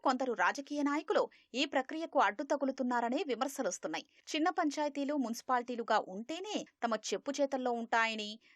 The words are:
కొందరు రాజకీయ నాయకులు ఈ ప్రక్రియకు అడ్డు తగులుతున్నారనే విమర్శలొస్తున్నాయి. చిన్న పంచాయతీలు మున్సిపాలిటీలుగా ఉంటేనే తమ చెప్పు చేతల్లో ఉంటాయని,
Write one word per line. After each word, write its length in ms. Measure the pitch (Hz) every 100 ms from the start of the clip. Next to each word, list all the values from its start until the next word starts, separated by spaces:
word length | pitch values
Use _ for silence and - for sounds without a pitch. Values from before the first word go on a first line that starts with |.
కొందరు 300 | 285 254 262
రాజకీయ 480 | 202 175 311 277 294
నాయకులు 400 | 285 294 311 311 - - _
ఈ 100 | 233 302
ప్రక్రియకు 540 | 294 254 320 320 294
అడ్డు 240 | 202 202
తగులుతున్నారనే 760 | 285 294 269 262 247 240 233 277 330
విమర్శలొస్తున్నాయి. 760 | 220 285 - 208 - 170 160 - _ -
చిన్న 220 | 311 349
పంచాయతీలు 680 | 370 311 302 294 294 277 294
మున్సిపాలిటీలుగా 840 | 226 233 - 247 240 233 233 214 -
ఉంటేనే 500 | 190 233 330 415 294 - _
తమ 140 | 233 220
చెప్పు 280 | - 196 -
చేతల్లో 400 | 277 277 262 247
ఉంటాయని, 580 | 233 233 233 226 220 208 220 -